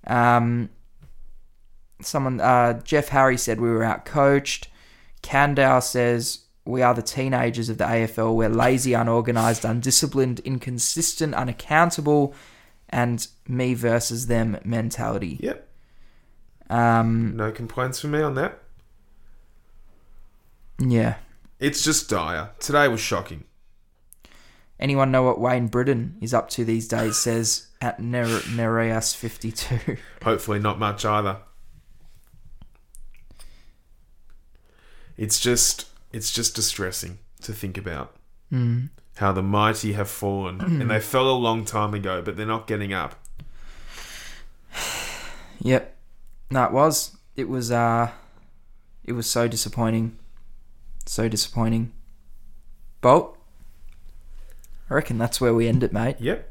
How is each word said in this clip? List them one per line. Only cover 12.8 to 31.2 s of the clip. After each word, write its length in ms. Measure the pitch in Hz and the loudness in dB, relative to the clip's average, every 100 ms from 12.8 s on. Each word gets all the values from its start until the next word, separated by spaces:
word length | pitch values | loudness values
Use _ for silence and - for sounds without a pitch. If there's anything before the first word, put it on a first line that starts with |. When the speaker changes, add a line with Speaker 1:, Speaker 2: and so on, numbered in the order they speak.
| - | -6
Speaker 1:
and 380 | 131 120 117 - - - | 0 0 -2 -6 -12 -6
me 260 | 127 127 | -2 0
versus 520 | 120 120 117 - 117 120 | 0 2 2 0 -4 0
them 300 | 117 110 101 | 2 2 -2
mentality." 720 | - 113 113 - 110 110 90 65 | -4 -2 -2 -4 -4 -2 -4 -6
Speaker 2:
Yep. 280 | - - - - - - - - _ - - _ - | -6 -8 -14 -20 -20 -20 -20 -20 _ -20 -20 _ -4
Speaker 1:
Um, 680 | 117 117 113 113 113 113 113 | 2 6 6 4 2 0 0
Speaker 2:
No 140 | 107 | -4
complaints 500 | 110 113 - 127 131 | -4 -8 -4 -4 -4
from 100 | 147 | -2
me 100 | 147 | 0
on 120 | 151 | 0
that. 240 | 131 165 - - - - - _ - - - - - - - - - - - - _ _ - - - | 0 -4 -6 -20 -20 -20 -20 _ -20 -20 -20 -20 -20 -20 -20 -20 -20 -20 -20 -20 _ _ -20 -18 -2
Speaker 1:
Yeah. 380 | 131 117 113 110 - - - - | 2 4 2 -2 -10 -20 -20 -4
Speaker 2:
It's 240 | 139 143 | -2 0
just 260 | 156 143 - | 0 0 0
dire. 420 | 101 80 85 87 - | -2 -2 -4 -6 -10
Today 260 | - 143 143 | 0 4 4
was 120 | 113 | 2
shocking. 440 | - 92 - 78 - _ - - _ _ _ - - - - - _ - | -2 -4 -4 -12 -16 _ -20 -20 _ _ _ -20 -20 -20 -20 -20 _ -4
Speaker 1:
"Anyone 320 | 135 139 135 | 0 2 4
know 140 | 131 | 4
what 160 | 127 117 | 4 4
Wayne 260 | 120 127 117 | 2 2 2
Britton 500 | 120 131 123 117 160 | 2 2 2 -2 -6
is 120 | 113 | 0
up 160 | 120 - | 0 0
to 140 | - | -4
these 220 | 113 113 110 | 0 0 0
days?" 300 | 113 110 - | -2 0 0
says 500 | 123 117 113 - - - | 0 0 0 -2 -6 -6
at 180 | 123 - | -6 -4
Ner-, 440 | 117 123 117 113 - | -4 -2 0 0 -2
Nereus 600 | 117 113 113 113 113 110 | -2 0 2 2 0 -2
fifty-two. 840 | - 117 - 110 113 - 120 - - - - | -4 -8 -6 -8 -6 -4 -2 -2 -6 -10 -4
Speaker 2:
Hopefully 380 | 113 104 - 104 | 0 0 0 0
not 180 | 104 98 | 0 0
much 260 | 107 101 | -2 0
either. 340 | 110 107 | 0 2